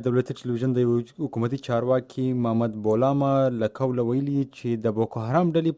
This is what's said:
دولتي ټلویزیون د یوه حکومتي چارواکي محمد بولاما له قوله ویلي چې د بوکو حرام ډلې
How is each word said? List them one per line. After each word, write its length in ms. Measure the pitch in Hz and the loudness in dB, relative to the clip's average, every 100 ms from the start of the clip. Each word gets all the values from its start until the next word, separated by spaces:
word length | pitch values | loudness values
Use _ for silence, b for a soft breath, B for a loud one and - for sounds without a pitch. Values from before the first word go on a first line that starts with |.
| 123 | 2
دولتي 280 | 123 127 127 | 0 0 -4
ټلویزیون 340 | 123 120 131 123 | -4 -2 0 2
د 80 | |
یوه 420 | 123 120 120 - 143 | 2 2 -2 -6 -6
حکومتي 320 | 113 117 135 - | -2 -2 -4 -2
چارواکي 580 | 117 123 127 - - 131 123 | -2 2 0 -2 -4 -2 0
محمد 280 | 117 113 117 107 107 | 0 0 0 -2 0
بولاما 420 | 107 131 139 139 139 131 120 | 2 2 2 2 2 2 0
له 100 | 110 - | -2 -2
قوله 240 | 131 123 117 | -2 0 0
ویلي 340 | 131 143 139 135 - | 0 0 -2 -4 -6
چې 260 | 123 117 110 | -4 -2 0
د 100 | 107 | 0
بوکو 260 | 113 117 113 | -2 -2 -2
حرام 260 | 151 175 | 2 2
ډلې 180 | 165 160 | 2 0